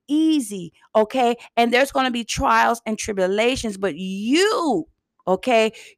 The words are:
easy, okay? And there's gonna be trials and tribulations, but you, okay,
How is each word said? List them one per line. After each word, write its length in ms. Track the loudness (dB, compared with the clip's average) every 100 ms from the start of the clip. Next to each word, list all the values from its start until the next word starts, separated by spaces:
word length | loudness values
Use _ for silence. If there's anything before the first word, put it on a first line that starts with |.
| -2
easy, 680 | 0 2 2 0 -8 -10 _ _
okay? 420 | 0 2 2 0 0 -4 0
And 160 | 2
there's 200 | 2 2
gonna 180 | 0 -2
be 120 | -4
trials 600 | -6 -2 2 2 2 0
and 140 | -4 -8
tribulations, 800 | -6 -2 -2 0 0 -2 -6 -6
but 180 | -6 -6
you, 880 | -8 -6 0 2 2 0 -2 -2 -4 _ _ _ -2
okay, 460 | -2 2 2 2 -2 -20